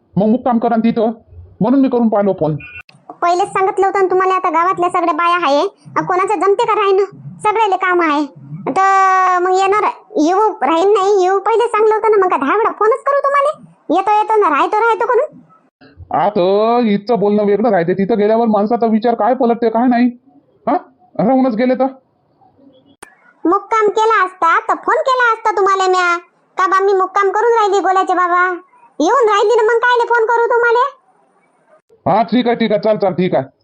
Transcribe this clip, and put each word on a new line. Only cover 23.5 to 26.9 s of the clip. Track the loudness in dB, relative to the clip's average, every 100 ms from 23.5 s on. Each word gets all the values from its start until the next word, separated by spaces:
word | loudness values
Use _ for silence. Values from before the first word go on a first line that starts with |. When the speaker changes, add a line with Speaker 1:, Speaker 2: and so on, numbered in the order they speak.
| -2 -2 0 0
Speaker 2:
केला | 0 0 0 -2
असता, | -2 0 0
तर | -2 -6
फोन | -2 -2
केला | 0 0 0
असता | 0 -2
तुम्हाला | 0 0 0 0
म्या. | 0 0 -2 -6 _ _ -4
का | 0
बा, | 2
मी | 2